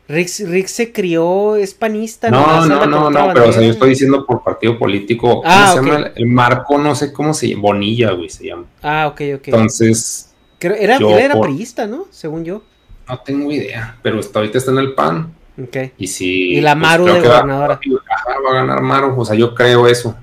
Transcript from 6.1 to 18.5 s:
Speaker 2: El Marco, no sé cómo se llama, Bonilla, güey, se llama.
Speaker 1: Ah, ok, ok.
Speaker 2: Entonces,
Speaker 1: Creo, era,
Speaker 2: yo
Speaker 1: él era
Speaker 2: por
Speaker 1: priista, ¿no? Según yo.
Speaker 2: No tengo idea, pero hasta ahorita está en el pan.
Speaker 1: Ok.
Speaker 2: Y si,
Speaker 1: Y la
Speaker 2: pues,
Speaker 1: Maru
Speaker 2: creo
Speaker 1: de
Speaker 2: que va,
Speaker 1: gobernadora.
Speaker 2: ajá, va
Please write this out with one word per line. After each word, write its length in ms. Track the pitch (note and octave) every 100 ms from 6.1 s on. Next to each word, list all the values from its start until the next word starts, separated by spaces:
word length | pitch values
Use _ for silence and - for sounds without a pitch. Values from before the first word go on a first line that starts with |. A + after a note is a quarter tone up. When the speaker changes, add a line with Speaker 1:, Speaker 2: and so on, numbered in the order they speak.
| -
Speaker 2:
El 100 | A#2
Marco, 520 | B2 B2 B2 - C#3+
no 180 | D3 C3+
sé 180 | C#3
cómo 200 | - D3+
se 140 | D3+ A#2
llama, 140 | G2+
Bonilla, 500 | G2+ G2+ G2+ A#2 A2
güey, 180 | F2+ E2
se 160 | - E2+
llama. 180 | F2 - _
Speaker 1:
Ah, 240 | D3 D#3 D3+
ok, 140 | C#3+ C#3+ C#3
ok. 60 | -
Speaker 2:
Entonces, 840 | A#2 A2 - A2+ A2+ - - - _ _ _
Speaker 1:
Creo, 160 | F3 G#3+
era, 240 | G3+ G#3+
Speaker 2:
yo 120 | G#3+
Speaker 1:
él 80 | G#3+
era 120 | C4+ A3
Speaker 2:
por 120 | G#3
Speaker 1:
priista, 400 | C#3 A#3 - G#3
¿no? 200 | C4+ G4
Según 320 | - D#3 D#3+
yo. 180 | E3 G#3 - _ _ - -
Speaker 2:
No 120 | B2+
tengo 280 | - C#3 C#3+
idea, 440 | D3 - A#2 A2+ -
pero 160 | A2+ G#2+
hasta 200 | G2 A2
ahorita 180 | G#2+ -
está 140 | -
en 80 | C3+
el 140 | C3+ C3+
pan. 380 | D3+ E3 E3 - _ -
Speaker 1:
Ok. 140 | B2+ C3 C3 -
Speaker 2:
Y 100 | F#2
si, 480 | - F#2 F#2 F2+ C#3+
Speaker 1:
Y 60 |
la 120 | D3
Speaker 2:
pues, 80 | D3 D#3+
Speaker 1:
Maru 140 | E3 F3+
Speaker 2:
creo 100 | F3
Speaker 1:
de 60 |
Speaker 2:
que 60 | B2
va, 60 | B2
Speaker 1:
gobernadora. 380 | C#3 C#3 D3 C#3 C#3 C3 -
Speaker 2:
ajá, 300 | - B2+ C3+
va 40 | C3+